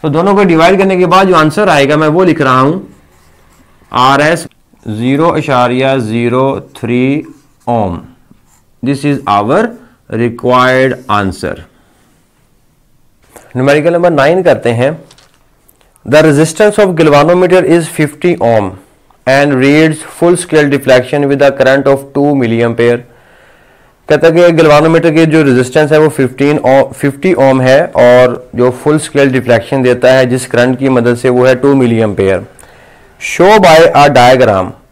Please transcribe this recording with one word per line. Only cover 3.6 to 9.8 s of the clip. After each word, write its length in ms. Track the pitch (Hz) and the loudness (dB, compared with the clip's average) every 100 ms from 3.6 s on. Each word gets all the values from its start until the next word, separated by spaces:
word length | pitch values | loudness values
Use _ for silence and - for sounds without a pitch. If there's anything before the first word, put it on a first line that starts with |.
| _ _ _ | _ _ _
आरएस 560 | - 131 139 151 170 170 _ _ _ - | -2 0 2 0 -4 -8 _ _ _ -12
ज़ीरो 500 | 107 123 139 170 147 | -6 -2 0 0 -2
इशारिया 600 | 143 127 123 123 135 135 | -2 -2 0 -2 -2 -2
ज़ीरो 600 | 107 113 120 127 135 110 - - | -4 -4 -2 -2 -2 -4 -12 -12
थ्री 480 | 117 123 131 147 - - _ _ - | -6 -2 -2 -4 -8 -20 _ _ -6
ohm, 320 | 120 98 85 - _ _ _ _ _ _ _ 123 | -4 -4 -8 -14 _ _ _ _ _ _ _ -8
this 140 | 139 147 | -4 -4
is 120 | 139 - | -6 -4
our 340 | 104 107 165 226 - | -4 0 -2 -2 -8